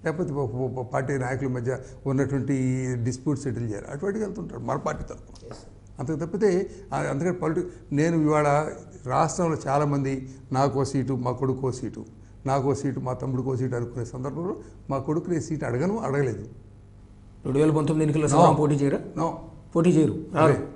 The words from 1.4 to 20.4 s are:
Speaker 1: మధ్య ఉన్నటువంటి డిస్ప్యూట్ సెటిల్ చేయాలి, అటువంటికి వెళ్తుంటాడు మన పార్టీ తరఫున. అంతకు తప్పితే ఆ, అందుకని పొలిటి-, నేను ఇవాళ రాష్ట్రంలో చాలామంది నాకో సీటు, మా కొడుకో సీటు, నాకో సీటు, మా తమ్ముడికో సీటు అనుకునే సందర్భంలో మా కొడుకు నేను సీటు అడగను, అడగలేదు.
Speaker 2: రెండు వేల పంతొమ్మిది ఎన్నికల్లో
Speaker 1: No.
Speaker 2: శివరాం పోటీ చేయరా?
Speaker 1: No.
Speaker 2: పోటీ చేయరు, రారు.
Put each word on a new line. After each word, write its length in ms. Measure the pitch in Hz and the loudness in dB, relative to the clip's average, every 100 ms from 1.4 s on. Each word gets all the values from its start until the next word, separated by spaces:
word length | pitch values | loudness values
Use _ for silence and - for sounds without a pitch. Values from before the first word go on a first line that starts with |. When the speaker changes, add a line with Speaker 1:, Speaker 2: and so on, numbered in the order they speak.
| 135 | -2
Speaker 1:
మధ్య 300 | 127 120 123 - - 139 | -2 -2 -4 -8 -8 -2
ఉన్నటువంటి 500 | 135 135 139 123 135 127 127 127 123 | 0 2 0 0 0 2 0 -2 -2
డిస్ప్యూట్ 340 | 117 127 156 143 | -2 -2 -2 -2
సెటిల్ 240 | 139 117 117 | -2 -4 -4
చేయాలి, 160 | 101 - | -6 -8
అటువంటికి 380 | 139 190 208 | -6 -4 -2
వెళ్తుంటాడు 380 | 208 - - 117 120 | -4 -6 -10 -8 -4
మన 60 | 147 | -2
పార్టీ 280 | 156 151 | -2 -4
తరఫున. 500 | - - - - - - - - - - | -8 -12 -16 -18 -16 -16 -18 -20 -20 -8
అంతకు 200 | 135 156 | -4 -2
తప్పితే 280 | 165 190 208 180 196 - - | -4 2 4 4 0 -8 -6
ఆ, 40 | 139 147 | -4 -2
అందుకని 240 | 139 175 - | 0 0 0
పొలిటి-, 260 | 160 165 175 - - | 0 0 -4 -8 -4
నేను 240 | 143 165 165 151 | 2 4 4 4
ఇవాళ 200 | 151 147 143 156 - - - 127 | 4 4 4 2 -8 -14 -14 -2
రాష్ట్రంలో 500 | 131 160 - 170 151 - | 2 2 2 0 0 0
చాలామంది 460 | 143 147 143 135 135 131 - - | 2 2 2 0 -4 -8 -14 -4
నాకో 320 | 131 139 135 | 2 2 2
సీటు, 280 | 135 139 123 | 0 0 0
మా 200 | 131 123 123 | -2 -2 0
కొడుకో 320 | 135 131 135 | -2 0 -2
సీటు, 320 | 120 113 110 107 - - - 135 | -4 -6 -8 -14 -16 -20 -10 -2
నాకో 280 | 139 135 | 0 2
సీటు, 260 | 135 139 - | 0 -2 -4
మా 120 | 127 | -4
తమ్ముడికో 440 | 127 135 127 131 127 | -4 -4 -2 -2 -2
సీటు 180 | 131 | -2
అనుకునే 300 | 120 120 131 | -2 -4 -6
సందర్భంలో 500 | 110 127 131 143 175 320 - - - | -8 -6 -6 -4 -6 -6 -12 -18 -4
మా 80 | 135 | -4
కొడుకు 320 | 135 156 180 | 0 -2 0
నేను 140 | 165 - | -2 -2
సీటు 160 | 151 | -4
అడగను, 340 | 135 120 175 220 | -2 0 0 0
అడగలేదు. 460 | 139 139 131 101 110 - - - - - - - - - | -2 0 0 -2 -10 -16 -20 -20 -20 -20 -20 -20 -20 -10
Speaker 2:
రెండు 140 | - 135 | -2 2
వేల 140 | 151 156 | 4 4
పంతొమ్మిది 240 | 147 156 | 2 2
ఎన్నికల్లో 260 | 156 151 151 | 2 2 4
Speaker 1:
No. 60 | |
Speaker 2:
శివరాం 200 | 143 175 | 8 8
పోటీ 200 | 151 151 | 8 4
చేయరా? 240 | 143 139 - - - | 4 2 0 -4 -4
Speaker 1:
No. 60 | 160 160 - - - | -4 -4 -14 -18 -2
Speaker 2:
పోటీ 160 | 165 170 | 4 6
చేయరు, 240 | 156 147 - - | 6 4 2 -4
రారు. 180 | 160 | 4